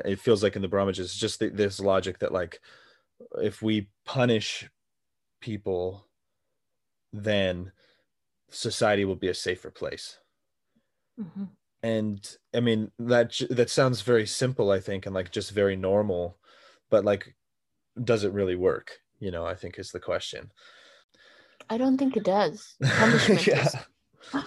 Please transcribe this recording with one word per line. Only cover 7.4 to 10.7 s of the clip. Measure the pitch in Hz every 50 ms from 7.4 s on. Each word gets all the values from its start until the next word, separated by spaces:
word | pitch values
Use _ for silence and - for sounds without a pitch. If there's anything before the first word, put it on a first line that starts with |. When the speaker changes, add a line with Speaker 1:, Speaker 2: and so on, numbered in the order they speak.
| 95 92 90 87 90 95 - _ _ _ _ _ _ _ _ _ _ _ _ _ _ _
Speaker 1:
society | - - - 113 - - 117 107 104 101 101
will | 95 92
be | - - 90
a | 87
safer | - - 92 90 - - 78
place. | - - - 67 64 - - - - _ _ _ _ _ _ _ _ _ _ _